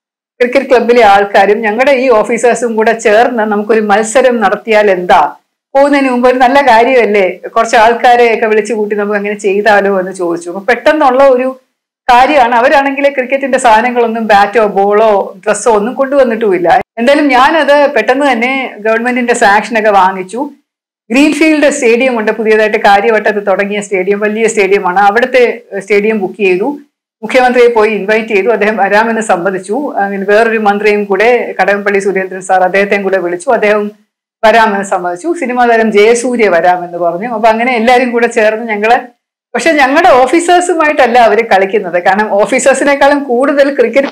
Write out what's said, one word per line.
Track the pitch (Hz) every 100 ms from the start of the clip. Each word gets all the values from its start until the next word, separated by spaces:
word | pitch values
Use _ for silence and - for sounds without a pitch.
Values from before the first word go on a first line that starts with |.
| _ _ _ _
ക്രിക്കറ്റ് | 247 269 262
ക്ലബ്ബിലെ | 247 214 240
ആൾക്കാരും | 214 196 202 220 196 214
ഞങ്ങളുടെ | 226 214 269
ഈ | 269 262
ഓഫീസേഴ്സും | 220 208 240 247 226 240 220
കൂടെ | 220
ചേർന്ന് | 226 226 208 247 240
നമുക്കൊരു | 214 208 214 220
മത്സരം | 208 202 220 277 254 233
നടത്തിയാൽ | 196 202 - 214 208
എന്താ? | 180 180 185 143 - _ _ _
പോകുന്നതിന് | 269 285 285 269
മുമ്പ് | 247 247
ഒരു | 254
നല്ല | 247 277
കാര്യമല്ലേ, | 269 226 247 254 208 208 185
കുറച്ച് | 180 - - 226 247
ആൾക്കാരെയൊക്കെ | 220 233 254 240 240 220 226
വിളിച്ചു | 214 208
കൂട്ടി | 226 208 208
നമുക്ക് | 202 208
അങ്ങനെ | 202
ചെയ്താലോ?" | 208 208 202 208 208 196 196
എന്ന് | 185
ചോദിച്ചു. | 185 175 170 175
അപ്പൊ | 185
പെട്ടെന്നുള്ള | 196 233 311 311 277 247 277
ഒരു | 247 254 247 _ _ _ _ -
കാര്യമാണ്. | 247 262 294 233
അവരാണെങ്കിൽ | 240 254 302 277 269 285
ക്രിക്കറ്റിന്റെ | 277 247 269 269 254
സാധനങ്ങളൊന്നും, | 247 220 240 247 233 226 220
ബാറ്റോ | 208 202 226 214
ബോളോ | 190 196 208 220 202 - 196 -
ഡ്രസ്സോ | 202 - 214
ഒന്നും | 214
കൊണ്ടുവന്നിട്ടുമില്ല. | 254 269 277 247 226 226 180 175 180 - -
എന്തായാലും | 240 294 294
ഞാനത് | 254 269 320 277 294 285
പെട്ടെന്ന് | 262 214 262 285
തന്നെ | 240 240 269 254 208
ഗവൺമെന്റിന്റെ | 208 226 240 247 240
സാങ്ഷനൊക്കെ | 240 214 208 214 226 214
വാങ്ങിച്ചു. | 196 185 190 185 214 285 - _ _ _ _ _
ഗ്രീൻഫീൽഡ് | 240 311 - 320 302 294
സ്റ്റേഡിയം | 285 240 233 262 240
ഉണ്ട്, | 214
പുതിയതായിട്ട് | 214 220 220 214 214
കാര്യവട്ടത്ത് | 214 202 220 214 214 208 202
തുടങ്ങിയ | 185 202 208
സ്റ്റേഡിയം, | 202 208 202 202
വലിയ | 214 214 220
സ്റ്റേഡിയമാണ്. | 220 190 196 190 180
അവിടുത്തെ | 202 214 247 254 233 - - 196
സ്റ്റേഡിയം | 190 208 208 220
book | 185
ചെയ്തു, | 185 196 180 240 294 - _ _ _
മുഖ്യമന്ത്രിയെ | 220 262 254 247 240
പോയി | 233 214
ഇൻവൈറ്റ് | 214 196 220 220
ചെയ്തു, | 208 190
അദ്ദേഹം | 214 202 220
വരാമെന്ന് | 190 202 233 226
സമ്മതിച്ചു. | 220 185 175 185 - 226 285 196
അങ്ങനെ | 196 196
വേറൊരു | 196 208 226 220
മന്ത്രിയും | 208 202 208 208
കൂടെ, | 202 190 220 247 160 -
കടകംപള്ളി | 190 202 202 196
സുരേന്ദ്രൻ | 202 190 190 190
സാർ, | 185 185
അദ്ദേഹത്തെയും | 185 190 202 202
കൂടെ | 190 190
വിളിച്ചു, | 175 175 -
അദ്ദേഹം | 226 208 208 208 208 _ _ _ _
വരാമെന്ന് | 220 226 220 196
സമ്മതിച്ചു. | 196 190 175 175 311 339
സിനിമാ | 254 247 240
താരം | 226 220
ജയസൂര്യ | 202 208 233 254 240 208
വരാമെന്ന് | 170 175 180 175 170
പറഞ്ഞു. | 170 175 226
അപ്പൊ | 220 220
അങ്ങനെ | 220 240 247
എല്ലാരും | 226 247 254
കൂടെ | 240 240
ചേർന്ന് | 233 214 220 233
ഞങ്ങള്, | 208 214 254 262 _ _ _ _
പക്ഷെ | 240 330
ഞങ്ങളുടെ | 302 262 294 359
ഓഫീസേഴ്സുമായിട്ടല്ല | 262 254 339 339 359 359 330 302 294 247 240
അവര് | 226 208
കളിക്കുന്നത്. | - 190 196 208 175 175
കാരണം | 190 196 214
ഓഫീസേഴ്സിനേക്കാളും | 202 208 262 277 254 285 285 277 285
കൂടുതൽ | 269 240 277 285 285
ക്രിക്കറ്റ് | 277 226 247 269